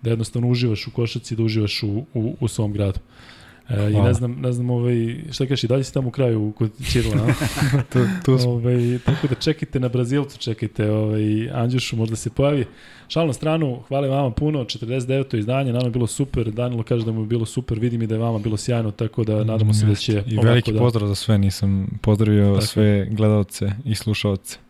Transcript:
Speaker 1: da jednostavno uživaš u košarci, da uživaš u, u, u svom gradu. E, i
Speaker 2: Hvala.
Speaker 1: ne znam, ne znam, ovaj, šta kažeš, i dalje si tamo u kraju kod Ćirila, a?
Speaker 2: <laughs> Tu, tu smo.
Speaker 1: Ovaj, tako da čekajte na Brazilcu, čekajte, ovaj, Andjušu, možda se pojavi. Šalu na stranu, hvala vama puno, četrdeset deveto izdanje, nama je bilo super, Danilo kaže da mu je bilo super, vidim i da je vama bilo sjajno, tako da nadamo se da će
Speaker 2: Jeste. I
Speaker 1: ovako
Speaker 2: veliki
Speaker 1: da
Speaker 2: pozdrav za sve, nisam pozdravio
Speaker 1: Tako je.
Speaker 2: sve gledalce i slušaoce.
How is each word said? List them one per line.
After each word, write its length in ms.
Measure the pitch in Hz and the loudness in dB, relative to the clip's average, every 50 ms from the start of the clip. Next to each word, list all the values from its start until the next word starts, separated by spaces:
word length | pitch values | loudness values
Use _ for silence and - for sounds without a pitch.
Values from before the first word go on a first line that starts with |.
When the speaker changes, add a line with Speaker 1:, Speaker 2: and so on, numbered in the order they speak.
Speaker 1:
da 80 | - 117 | 0 -2
jednostavno 380 | 113 113 113 - - 120 120 | -2 -2 -2 -4 -2 -2 0
uživaš 400 | 123 123 120 123 120 110 104 - | 2 2 2 2 0 0 -2 -4
u 40 | - | -8
košarci, 440 | - - 120 113 - 120 - - 113 | -4 -2 -2 -2 -4 -8 -8 -6 -2
da 80 | 110 113 | 0 0
uživaš 400 | 110 107 110 107 101 - - - | 0 2 0 0 0 -2 -4 -4
u, 220 | 104 101 107 139 - _ | -2 -4 -4 -6 -4 _
u, 220 | 120 107 120 160 - | -4 -2 -2 -4 -2
u 80 | - | -4
svom 260 | 107 - - 113 104 104 | -4 -2 -2 -2 -2 0
gradu. 260 | 101 104 98 95 - - _ - - - - - - - - - - _ - | -2 -2 -2 -2 -4 -8 _ -20 -20 -20 -20 -20 -20 -20 -20 -20 -20 _ -6
E, 200 | 120 101 104 107 | -2 0 0 2
i 20 | |
Speaker 2:
Hvala. 160 | 104 107 104 | 2 4 4
Speaker 1:
ne 60 | 120 123 | 4 4
znam, 180 | 117 123 120 120 | 2 0 -4 -4
ne 180 | 139 135 127 | -4 -2 -2
znam, 180 | 123 123 123 123 | -2 0 0 0
ovaj, 260 | 123 120 120 123 120 117 113 113 120 143 160 160 | 0 0 2 2 2 2 0 -2 -4 -8 -10 -10
šta 140 | 123 - 139 | -4 -4 -2
kažeš, 180 | 127 139 123 - | 0 0 -2 0
i 40 | |
dalje 160 | 110 123 139 131 | 0 0 0 0
si 100 | - - | -2 -4
tamo 140 | 143 131 | -4 -4
u 40 | 123 | -4
kraju 400 | - 135 135 120 113 110 107 107 | -2 0 0 2 2 2 0 -2
kod 200 | 107 - 113 107 - - 131 | -2 -2 -2 -2 -2 -6 -4
Ćirila, 320 | - - 123 113 113 107 | 0 0 2 2 2 0
a? 160 | - 107 123 120 - - - - - | 2 2 2 0 0 0 -4 -2 -2
Speaker 2:
<laughs> 300 | 151 135 123 139 120 - - | 0 2 2 0 0 0 0
Tu, 60 | 127 127 - 190 180 - | 2 2 2 0 -2 2
tu 120 | - 135 131 | 2 2 4
smo. 120 | 123 123 | 2 2
Speaker 1:
Ovaj, 240 | 120 120 117 123 123 123 120 120 123 123 - | 0 0 0 2 2 2 2 0 0 0 0
tako 220 | - 147 156 - | 0 0 0 0
da 80 | 143 127 | -2 -2
čekajte 440 | - - 160 151 - - - - 147 | 0 0 -2 -2 -2 -4 -4 -2 -2
na 100 | 127 123 | -2 0
Brazilcu, 480 | 113 123 123 120 135 147 143 143 - | 0 0 0 0 0 0 -2 -2 -8
čekajte, 540 | - - 120 113 - 113 107 - - 107 107 | -10 -6 -6 -4 -4 -4 -6 -2 -2 0 0
ovaj, 580 | 107 107 107 107 107 107 107 107 107 107 113 127 | 2 2 0 0 0 0 0 0 0 0 -2 -4
Andjušu, 440 | 139 127 117 120 127 127 - - - | -2 -2 0 0 0 0 -2 -2 -2
možda 200 | 113 113 110 113 | -2 -2 -2 -2
se 140 | 107 - 117 | -4 -6 -6
pojavi. 360 | - - 135 143 147 143 117 - - - - - - - - | 0 2 2 2 2 2 -2 -4 -6 -20 -20 -20 -20 -20 -16
Šalu 200 | - - 160 165 | -6 -2 0 0
na 60 | 160 123 | 0 -2
stranu, 500 | - - 156 156 165 160 139 123 127 120 | -2 -2 -2 0 0 0 -2 -2 -6 -8
hvala 200 | - 135 139 143 | -4 -2 -2 0
vama 240 | 135 135 139 143 127 | 0 0 0 0 0
puno, 340 | 110 - 147 151 156 143 120 | 0 0 0 0 0 -2 -4
četrdeset 420 | - - 117 120 110 127 131 123 | -6 -8 -8 -6 -4 -4 -4 -2
deveto 300 | 123 131 135 135 135 - | 0 0 0 0 0 -2
izdanje, 360 | 110 104 110 127 135 139 131 117 | -2 0 0 0 0 0 0 0
nama 120 | 123 127 | 0 -2
je 60 | 123 | 0
bilo 160 | 113 123 120 | 0 0 0
super, 440 | 110 - - 139 135 - 127 113 110 | -2 0 -4 -4 -2 -2 -4 -4 -2
Danilo 320 | 107 110 120 123 123 117 110 | -4 -4 -4 -4 -4 -4 -2
kaže 220 | - 123 117 110 | 0 0 0 0
da 60 | 113 | -2
mu 100 | 113 110 | -2 -2
je 60 | 110 | -2
bilo 180 | 107 117 117 113 | -2 -2 -2 -2
super, 340 | 110 - 127 123 - 120 107 | -2 -4 -6 -4 -2 -4 -2
vidim 220 | 113 123 117 117 | -2 -2 0 -2
i 60 | 113 | -2
da 80 | 107 113 | -2 -2
je 40 | 110 | -2
vama 200 | 117 117 113 107 | 0 -2 -2 -2
bilo 180 | 104 113 107 | -2 -2 -2
sjajno, 340 | 104 - - 120 117 113 107 | -2 -2 -2 -2 0 0 -2
tako 320 | 101 - 117 110 - - 113 | -4 -4 -6 -4 -2 -2 0
da 200 | 104 107 107 104 | 0 0 0 0
nadamo 300 | 110 110 110 107 107 107 | 0 2 2 4 4 4
se 120 | 104 107 | 4 4
da 100 | 107 104 | 4 2
će 180 | - - - 107 | 2 2 0 0
Speaker 2:
Jeste. 160 | 104 101 - | 0 0 0
I 20 | 110 | 0
Speaker 1:
ovako 140 | 110 117 | 2 4
Speaker 2:
veliki 240 | 113 117 123 120 - 107 | 4 4 4 2 2 0
Speaker 1:
da 60 | 110 | 2
Speaker 2:
pozdrav 280 | 120 123 113 113 104 | 2 2 2 2 0
za 80 | 104 98 | 0 -2
sve, 220 | - - - 110 | -2 0 2 4
nisam 500 | 101 101 98 95 - - 98 98 95 95 - - 104 | 4 4 2 2 0 0 0 2 0 -2 -4 -6 -2
pozdravio 440 | - - 107 101 110 107 107 104 101 | 2 2 4 4 4 4 4 6 6
Speaker 1:
Tako 100 | 101 101 | 4 4
je. 60 | - | 2
Speaker 2:
sve 460 | 107 104 - 107 107 104 104 101 98 - | 0 0 2 2 4 4 4 2 0 -2
gledalce 600 | 110 104 110 107 107 104 101 - - - - 101 101 107 131 | -2 0 2 2 4 2 0 -2 -4 -4 -4 -4 -4 -4 -4
i 100 | - 107 | -4 -4
slušaoce. 640 | - - 110 104 - - 104 98 95 _ - - - - _ | -2 -2 -2 -2 0 0 -2 -2 -2 _ -12 -18 -18 -20 _